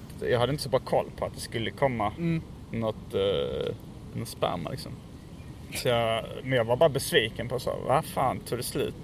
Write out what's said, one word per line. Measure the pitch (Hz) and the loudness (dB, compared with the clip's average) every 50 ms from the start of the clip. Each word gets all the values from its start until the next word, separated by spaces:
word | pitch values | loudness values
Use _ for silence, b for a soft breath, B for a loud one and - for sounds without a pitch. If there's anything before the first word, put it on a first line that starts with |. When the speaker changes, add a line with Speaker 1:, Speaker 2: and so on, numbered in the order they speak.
| - - - - - - | -14 -12 -10 -4 0 2
Speaker 1:
jag | 123 117 | 4 4
hade | 120 123 | 4 4
inte | 143 151 - | 2 0 -2
så | 127 | 2
bra | 107 127 | 0 0
koll | - - - 135 90 - - - | 2 4 2 2 2 0 -4 -4
på | - | -4
att | - - | -4 -4
det | - | -6
skulle | - - - 120 110 98 | -10 -6 -4 -4 -4 -2
komma | 98 - 143 139 123 113 104 104 - - | 0 2 2 2 2 2 0 -2 -2 0
Speaker 2:
Mm. | 170 170 170 165 - - - - - - | 0 0 0 0 -2 -6 -12 -14 -12 -6
Speaker 1:
något, | - 113 113 110 107 - - - - | -4 -2 0 0 -2 -4 -6 -4 0
eh, | 98 98 101 95 71 69 60 67 67 - - - - - - - - - - - | 2 2 4 2 2 0 0 -2 -2 -2 -2 -4 -4 -8 -12 -14 -14 -12 -10 -8
något | 113 113 - | -6 -6 -6
sperma, | - - - - - - 82 - | -4 -2 0 0 0 0 -4 -4
liksom. | - - - - - - - - - - - - - - - - - - - - - | -6 -6 -8 -10 -10 -12 -12 -14 -16 -16 -16 -16 -14 -14 -14 -14 -14 -14 -12 -10 -6
Så | - - 131 | -2 2 2
jag, | 120 117 117 113 113 113 - - - - - | 4 4 4 2 2 0 -2 -4 -8 -6 -2
men | 127 131 123 | 2 2 4
jag | 113 | 4
var | 113 123 | 4 6
bara | 127 165 160 | 6 6 6
besviken | 127 135 - - - 156 113 113 - - 110 123 | 6 4 0 4 4 4 4 4 0 -4 -4 -2
på | 131 117 | -2 -2
så, | - - - 50 50 - | -2 -2 -2 -2 2 4
"Vad | 127 151 160 | 4 4 4
fan, | - - 170 147 123 98 107 | 2 0 2 2 2 2 0
tog | - - - 117 | -4 -4 -4 -4
det | 120 | -4
slut?" | - - 156 113 - - - | -2 -2 0 0 0 -2 -6